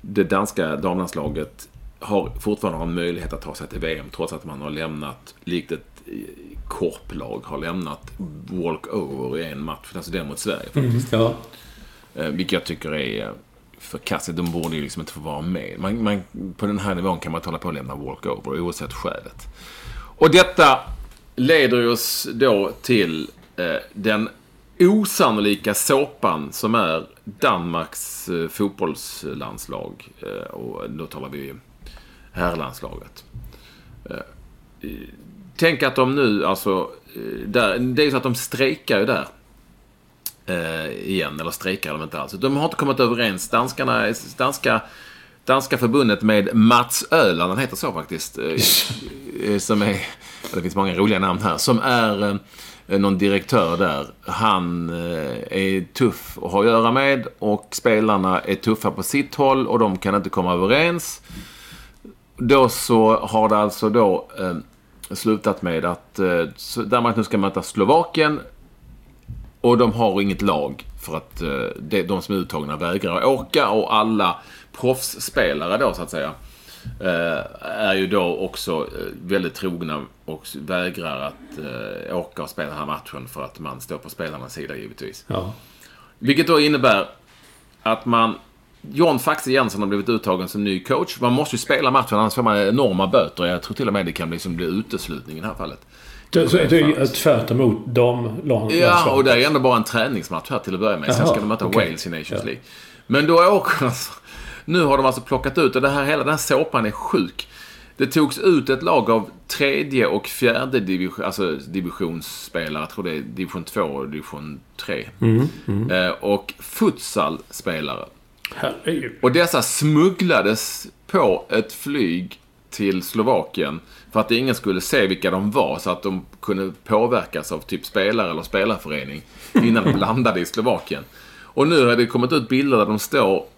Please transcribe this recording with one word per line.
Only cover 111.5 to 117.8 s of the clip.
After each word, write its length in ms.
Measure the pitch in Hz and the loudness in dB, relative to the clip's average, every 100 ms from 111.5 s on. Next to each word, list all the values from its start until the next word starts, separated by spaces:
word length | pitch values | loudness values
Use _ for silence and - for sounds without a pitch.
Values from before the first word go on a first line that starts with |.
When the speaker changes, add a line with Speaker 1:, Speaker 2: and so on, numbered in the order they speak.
Speaker 1:
divisionsspelare. 1300 | 71 67 92 87 - 85 85 - - - 85 78 76 | -2 -6 -6 -6 -4 -6 -6 -10 -14 -8 -6 -6 -6
Jag 60 | 78 | -8
tror 140 | - | -8
det 80 | 90 | -6
är 100 | 78 | -6
division 420 | 62 60 90 92 | -8 -8 -8 -8
två 180 | 82 110 | -8 -4
och 280 | 82 69 67 | -4 -4 -8
division 500 | 76 - 73 76 67 _ - | -10 -12 -14 -14 -16 _ -14
tre. 280 | - 73 - - | -8 -8 -8 0
Speaker 2:
Mm, 260 | 113 113 143 - - | 2 4 2 -4 -6
mm. 240 | 101 - | -4 0
Speaker 1:
Eh, 200 | 92 90 - | 0 0 -2
och 340 | 101 101 - - | 0 0 -2 -16
futsalspelare. 1500 | - - 214 - - 107 76 82 - - - 80 | -14 0 0 0 -6 -2 -2 -4 -10 -10 -6 -6